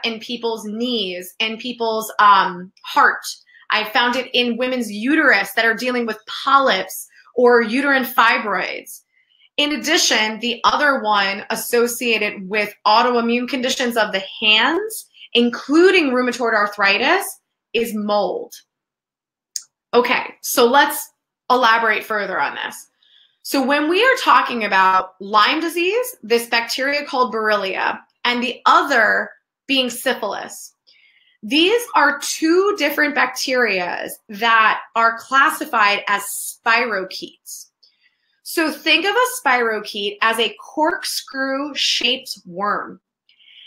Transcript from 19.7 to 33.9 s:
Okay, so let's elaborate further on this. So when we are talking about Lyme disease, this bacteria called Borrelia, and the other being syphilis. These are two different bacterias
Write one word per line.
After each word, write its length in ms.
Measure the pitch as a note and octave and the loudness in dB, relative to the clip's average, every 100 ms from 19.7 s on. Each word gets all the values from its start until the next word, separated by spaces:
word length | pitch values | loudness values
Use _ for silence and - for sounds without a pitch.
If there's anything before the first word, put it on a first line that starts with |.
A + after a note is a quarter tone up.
| _ _ | _ _
Okay, 420 | A#3+ B3 B3 - - | 2 2 0 -4 -12
so 240 | - - | -4 2
let's 460 | A#3+ C4+ C#4+ - - _ _ _ - | 4 4 2 0 -10 _ _ _ -2
elaborate 540 | B3 A#3+ A3+ A3 G#3 | 2 4 4 2 -2
further 360 | - G#3+ F#3+ F3 | -2 -4 -4 -4
on 140 | C3+ | -4
this. 340 | - - - - _ _ _ _ _ | -4 -10 -12 -20 _ _ _ _ _
So 200 | - C#4 | -4 -2
when 280 | B3+ C#4+ D4+ | 2 2 2
we 120 | F4+ | 2
are 140 | B4+ B4 | 4 4
talking 420 | D#4 C4 C4+ A#3+ | 4 4 4 -2
about 460 | G#3 G3 F#3+ F#3 F#3+ - | 0 4 4 4 0 -8
Lyme 400 | G3+ G#3+ A3 D4+ | 0 4 4 2
disease, 560 | E4 E4+ F4 A4 B4 - | -2 -2 0 0 -2 -8
this 240 | G#3 A#3 A#3 | 0 0 0
bacteria 580 | A#3+ A#3 - C4+ D4 | -2 -2 -4 -2 -4
called 300 | D4 C4 A#3+ | -2 0 0
Borrelia, 640 | A3 G#3+ G#3 F#3+ F#3 A3+ - - _ A#3+ | 0 0 0 -2 -2 -4 -4 -10 _ -2
and 140 | B3 | -2
the 180 | A#3+ - - | -4 0 4
other 640 | D#4 D#4 C4 G#3 G3 G#3+ - _ _ - | 4 4 2 2 2 -4 -10 _ _ -2
being 220 | C4+ B3 | -2 -2
syphilis. 880 | A#3 C4+ A#3+ G#3 F#3+ - - - _ _ _ _ _ _ _ | -4 -4 -2 -4 -6 -10 -16 -20 _ _ _ _ _ _ _
These 380 | G#3+ C#4+ F4 A#4+ - | -2 0 2 2 0
are 260 | D4+ C#4+ D4 | 2 2 0
two 560 | - - D#4+ F4 G4+ - | -6 -2 2 2 2 0
different 360 | D4 D4+ D4 | -2 0 0
bacterias 960 | C#4 B3+ - - B3+ A#3 F#3+ F3 | 0 -2 -2 -4 0 0 0 -4